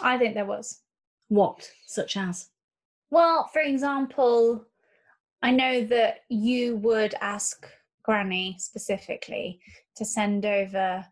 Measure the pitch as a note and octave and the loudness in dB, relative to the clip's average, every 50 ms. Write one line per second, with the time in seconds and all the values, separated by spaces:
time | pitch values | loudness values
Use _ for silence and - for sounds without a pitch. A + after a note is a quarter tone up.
0 | - B3 B3+ B3 B3 A3+ G#3+ G#3+ G3+ G3 G3+ G#3 A3 - - - _ _ _ _ | -2 0 2 2 0 0 0 -4 -4 -6 -6 -8 -10 -12 -16 -18 _ _ _ _
1 | _ _ _ _ _ _ G#3+ G#3 G3 - - - - - - _ _ - - - | _ _ _ _ _ _ 4 4 4 4 2 -4 -14 -20 -20 _ _ -8 -6 -6
2 | F#3+ - - G3+ F#3+ F#3 F3 - - - _ _ _ _ _ _ _ _ _ _ | -6 -4 -4 -4 -4 -4 -6 -8 -12 -16 _ _ _ _ _ _ _ _ _ _
3 | _ _ C#4 E4+ E4+ E4 E4 D#4+ D#4 - - D#4 D#4 C#4+ C#4 C4 C4+ C#4 C#4 C#4 | _ _ 4 4 6 6 4 2 0 0 -2 -2 0 0 0 -2 -2 -2 0 -2
4 | C4+ C4 - - C4 A#3+ A#3+ A#3 A#3 A#3 A#3 A3 - _ _ _ _ _ _ _ | -2 -2 0 2 4 4 6 4 4 4 2 0 -6 _ _ _ _ _ _ _
5 | _ _ _ _ _ _ _ _ - A#3 B3+ C4 C4 C4 B3+ B3 A#3 G#3+ A#3+ A#3 | _ _ _ _ _ _ _ _ 0 2 4 4 2 2 0 0 0 2 2 2
6 | A3+ G#3 - - _ _ A#3+ G#3+ G#3 A#3 B3 B3 A#3+ A#3+ A#3 G#3+ G3+ A3+ A3+ A3 | 2 2 0 -4 _ _ -4 0 0 2 2 2 0 0 -2 0 0 2 2 2
7 | G#3+ G#3 - - - G3+ G3+ G3+ - - - - - - - _ _ _ _ _ | 2 0 -2 -4 -6 -6 -6 -4 -6 -6 -8 -8 -14 -20 -20 _ _ _ _ _
8 | _ - A3 G#3 G3+ F#3+ F#3 F#3 F#3 F#3+ F#3 F3+ - - - G#3+ - - G3 F#3+ | _ 0 0 0 0 -2 -2 -4 -4 -6 -8 -10 -14 -12 -12 -10 -6 -4 -4 -4
9 | - - - - - - - - - - F3+ - _ - - - _ _ _ - | -4 -8 -10 -10 -8 -8 -8 -8 -8 -8 -10 -14 _ -20 -20 -20 _ _ _ -10
10 | A3 - - A3+ G#3 G3+ G#3 G3+ G3 G#3 G3+ G3+ G3 F#3+ F#3+ F#3+ F#3+ F#3+ F#3 F#3+ | -8 -6 -4 -2 -2 0 0 0 0 0 0 0 -2 -2 -2 -2 -2 -2 -2 -4
11 | F#3 - | -8 -12